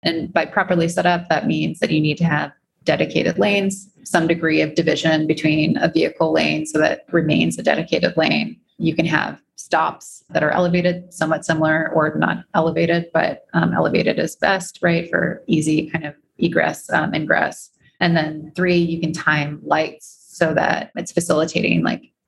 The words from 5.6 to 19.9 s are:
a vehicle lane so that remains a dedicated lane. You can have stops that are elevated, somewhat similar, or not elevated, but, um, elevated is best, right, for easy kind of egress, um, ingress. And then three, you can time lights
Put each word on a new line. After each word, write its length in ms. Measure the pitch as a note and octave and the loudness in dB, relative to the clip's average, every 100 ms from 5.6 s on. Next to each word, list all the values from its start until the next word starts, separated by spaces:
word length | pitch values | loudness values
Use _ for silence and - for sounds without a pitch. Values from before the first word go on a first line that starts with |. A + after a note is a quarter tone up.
| D#3 D3+ | 2 2
a 120 | E3+ | 2
vehicle 420 | E3 D#3+ - D#3+ | 2 0 0 0
lane 340 | D#3+ D#3 D#3 D#3 | 2 2 0 -2
so 140 | D#3 | 2
that 260 | D#3 - - | 2 0 -2
remains 460 | E3+ D#3+ D#3+ E3 E3+ | 0 2 2 0 0
a 60 | |
dedicated 540 | D#3 D3+ E3 D#3+ F3 E3+ | 0 0 0 0 0 0
lane. 420 | D#3 D3+ D3+ D#3+ _ _ | 0 0 -2 -10 _ _
You 180 | E3 D#3 | -2 0
can 100 | E3 | 0
have 340 | D#3 - C#3+ _ - | 0 -2 -8 _ -20
stops 680 | - E3 D#3+ - - - _ | -2 0 0 -4 -18 -20 _
that 140 | D#3 | 0
are 80 | D3+ | 0
elevated, 600 | - F3+ F3+ F3 F3 - | 2 2 2 0 -2 -10
somewhat 320 | - D#3 D#3 - | -6 -2 -2 -2
similar, 460 | D#3+ D#3 D#3 D#3+ | 0 2 0 0
or 220 | E3 D3+ D#3 | 0 0 0
not 260 | E3 E3+ - | -2 -2 -4
elevated, 540 | G3 E3 D#3 E3+ E3+ E3+ | 0 0 0 0 0 0
but, 320 | D#3+ E3 - _ | 0 0 -4 _
um, 200 | E3+ E3+ | 0 0
elevated 440 | F3+ - F3+ - - | 2 2 2 0 0
is 180 | D#3 - | -2 0
best, 440 | F#3+ G3 F3 - | 0 0 -4 -2
right, 280 | F3 E3+ E3+ | 0 0 0
for 340 | - E3+ - - | -2 -2 -4 0
easy 420 | D#3 D3+ D#3 D#3 | 0 2 0 0
kind 160 | E3 D3+ | -6 -8
of 100 | - _ _ | -16 _ _
egress, 520 | E3+ E3 D#3+ - - | 0 2 0 -2 -4
um, 220 | D#3 D#3 | -2 0
ingress. 560 | D#3+ D#3 - - - - _ _ _ | -2 0 0 0 -6 -20 _ _ _
And 160 | F3+ E3+ | 2 2
then 360 | D#3 D#3 D#3 - | 0 -6 -12 -2
three, 220 | F3+ F3 | 2 2
you 220 | E3+ E3+ | 2 -2
can 140 | D#3+ | -4
time 460 | - - D3+ D3 D3+ | -4 -2 0 -2 -8
lights 520 | - D#3 D#3 | -2 0 0